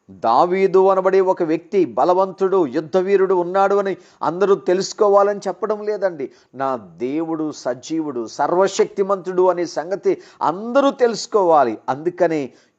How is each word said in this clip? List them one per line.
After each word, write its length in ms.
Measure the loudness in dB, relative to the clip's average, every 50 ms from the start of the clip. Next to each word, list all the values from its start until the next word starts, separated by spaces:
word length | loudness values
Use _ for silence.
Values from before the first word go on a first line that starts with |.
| _ -20
దావీదు 760 | -10 -4 0 2 4 4 4 2 2 2 2 4 4 4 4 4
అనబడే 320 | 4 2 2 2 2 2
ఒక 220 | 2 2 0 0
వ్యక్తి, 420 | 0 -2 -2 -4 -4 -2 0 0 0
బలవంతుడు, 840 | 0 0 0 2 2 2 2 0 -2 -2 -2 -2 0 2 0 0
యుద్ధవీరుడు 680 | 0 -2 -6 -4 -2 -2 -2 0 2 2 2 2 2 0
ఉన్నాడు 400 | 0 -2 0 0 0 2 2 2
అని 220 | 0 0 -2 -6 -8 -12 _ _ -6
అందరూ 320 | -4 -4 -2 0 2 2 0
తెలుసుకోవాలని 840 | 0 0 0 0 0 -2 -4 -2 0 2 4 4 4 4 2 0 -4 -6 -8
చెప్పడం 360 | -8 -6 -4 -4 -4 -4 -4
లేదండి. 460 | -6 -4 -2 -2 -4 -4 -4 -10 -10 _ _ _ _ -10
నా 220 | -6 -4 -4 -4 -6 -8 -12 -10
దేవుడు 560 | -6 -6 -4 -4 -4 -4 -4 -4 -6 -6 -6
సజీవుడు, 720 | -8 -8 -6 -6 -6 -6 -8 -8 -6 -6 -6 -6 -6 -8 -8
సర్వశక్తిమంతుడు 1200 | -8 -6 -4 -2 0 2 2 2 2 2 0 -2 -2 0 -4 -2 -2 -2 -4 -4 -4 0 2 2 2
అనే 160 | 2 0 -2
సంగతి 560 | -6 -6 -8 -6 -6 -6 -4 -2 -2 -2 -2 -6 -14 -8 -4
అందరూ 480 | -2 -2 -2 -4 -4 -2 0 2 2 2
తెలుసుకోవాలి. 880 | 2 2 0 0 0 -2 -6 -2 0 2 4 4 4 4 4 2 -2 -6 -6 -6
అందుకనే 600 | -6 -4 -4 -6 -2 0 0 0 0 -2 -6 -8 -10 _ _ _ _